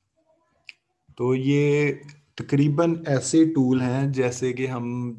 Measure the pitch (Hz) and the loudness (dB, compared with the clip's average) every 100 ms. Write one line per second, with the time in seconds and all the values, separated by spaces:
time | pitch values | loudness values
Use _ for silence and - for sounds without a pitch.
0 | _ _ _ _ _ _ - - _ _ | _ _ _ _ _ _ -20 -20 _ _
1 | _ - 123 131 135 143 147 147 147 139 | _ -4 -2 0 2 2 2 2 0 -4
2 | - - _ - - 143 151 147 170 165 | -10 -20 _ -14 -2 2 2 2 0 0
3 | 160 131 - 160 160 151 127 131 123 127 | -2 -2 2 4 4 2 2 2 0 0
4 | 139 131 127 123 127 123 127 127 120 123 | -2 0 -2 -2 -4 -4 -4 -4 -6 -6
5 | 120 | -8